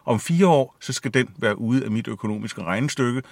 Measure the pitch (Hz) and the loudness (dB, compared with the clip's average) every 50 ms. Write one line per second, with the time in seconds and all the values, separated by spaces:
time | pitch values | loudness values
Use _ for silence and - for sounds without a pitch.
0 | - - 120 104 - - 170 170 196 180 165 139 131 - _ _ - - 131 - | -4 -2 -2 -2 0 0 2 4 6 6 6 6 4 0 _ _ -10 -8 -8 -6
1 | - 131 107 139 131 123 - - 110 107 104 - 113 113 123 131 - 110 107 113 | -4 0 0 0 0 0 -4 -2 -2 -2 0 0 0 0 0 0 0 0 -4 -4
2 | - - 113 - - 107 107 107 107 110 - - 90 82 90 107 135 147 - - | -4 -6 -8 -6 -6 -6 -6 -4 -8 -10 -10 -8 -6 -4 -2 -2 -2 -2 -2 0
3 | 127 120 120 131 127 - | 0 0 0 -4 -6 -10